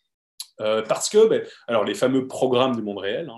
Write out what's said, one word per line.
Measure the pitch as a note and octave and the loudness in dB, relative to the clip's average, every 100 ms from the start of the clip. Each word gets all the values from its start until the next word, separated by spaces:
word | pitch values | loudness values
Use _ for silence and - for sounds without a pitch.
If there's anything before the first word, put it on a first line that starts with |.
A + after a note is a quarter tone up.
| _ _ _ - - - | _ _ _ -20 -18 -6
Euh, | G#2+ G#2+ | -2 -2
parce | A2 B2+ - | -2 -4 2
que, | G#3 - | 4 6
ben, | B2+ - - - | 4 -2 -12 -2
alors, | A2+ | -2
les | G#2 | 0
fameux | - C3 C3 C3 | 0 0 0 -2
programmes | - B2+ B2 C3 A#2 | -2 0 2 2 0
du | |
monde | G#2 G2 | -6 -6
réel, | G2 C3+ | -6 -6
hein, | D#3+ | -8